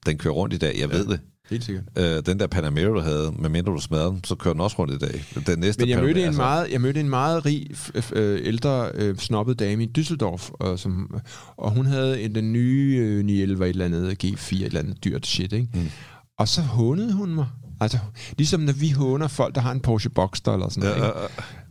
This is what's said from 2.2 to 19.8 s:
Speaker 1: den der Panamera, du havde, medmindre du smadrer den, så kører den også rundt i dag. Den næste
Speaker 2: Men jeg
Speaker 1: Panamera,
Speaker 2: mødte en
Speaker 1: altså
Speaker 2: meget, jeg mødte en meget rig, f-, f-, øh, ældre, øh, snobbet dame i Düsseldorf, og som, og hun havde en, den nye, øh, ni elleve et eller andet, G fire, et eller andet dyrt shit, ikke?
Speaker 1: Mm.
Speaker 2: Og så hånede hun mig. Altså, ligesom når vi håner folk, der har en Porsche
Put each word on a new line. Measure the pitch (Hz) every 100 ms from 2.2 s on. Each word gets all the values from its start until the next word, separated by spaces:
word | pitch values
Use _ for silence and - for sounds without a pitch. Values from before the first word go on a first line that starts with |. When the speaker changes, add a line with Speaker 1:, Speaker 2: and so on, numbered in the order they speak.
| 82
Speaker 1:
den | 95
der | 98
Panamera, | 90 76 73 95
du | 107
havde, | 80 76 78 78
medmindre | 78 82 92
du | 80
smadrer | - 78 85
den, | 95
så | - 92
kører | 90
den | 78
også | 98 -
rundt | 78
i | 67
dag. | 69 64 71 - 71
Den | 82
næste | 92 104
Speaker 2:
Men | 123
jeg | 120
Speaker 1:
Panamera, | 131
Speaker 2:
mødte | 175
en | 175
Speaker 1:
altså | 147
Speaker 2:
meget, | 127 156 165
jeg | 131
mødte | 127 151
en | 147
meget | 131 143 165 147
rig, | 147 -
f-, | - - -
f-, | 117 107
øh, | 104 98 67
ældre, | 117 143 131 113
øh, | - 104 95
snobbet | - 107 113 120
dame | 101 107
i | 113 123
Düsseldorf, | 160 160 98 87 -
og | - 95 92
som, | 95 92 - 107 - - - -
og | 110
hun | 117 135
havde | 139 131 131
en, | 107 110
den | 110
nye, | 117 123 135 139 131
øh, | 110 101 101
ni | 101
elleve | 98 95 92
et |
eller | 90 90
andet, | 85 92 98 92
G | 101
fire, | - 95
et | 110
eller | 85
andet | 76 95
dyrt | 98 64 -
shit, | - 90
ikke? | 107 120
Speaker 1:
Mm. | 90 80 - - - _ -
Speaker 2:
Og | 113
så | -
hånede | 147 113 117 160 226
hun | 196 190 160
mig. | 131 - - -
Altså, | 107 120 98 - - -
ligesom | 151 175
når | 151
vi | 139 156
håner | 139 131 135 156
folk, | - 127 131
der |
har | 123
en |
Porsche | 127